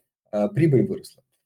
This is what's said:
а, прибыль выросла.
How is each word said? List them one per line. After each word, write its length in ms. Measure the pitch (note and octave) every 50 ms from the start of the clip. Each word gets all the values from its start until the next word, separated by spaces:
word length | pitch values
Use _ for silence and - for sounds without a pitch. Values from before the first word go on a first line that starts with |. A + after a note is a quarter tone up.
| _ _ _ _ _ _
а, 160 | - G#2 G#2 G2+
прибыль 380 | - C#3 E3 D#3+ C#3 A#2 G#2 G2
выросла. 360 | G2+ G2 - - - _ _ _ _ _ _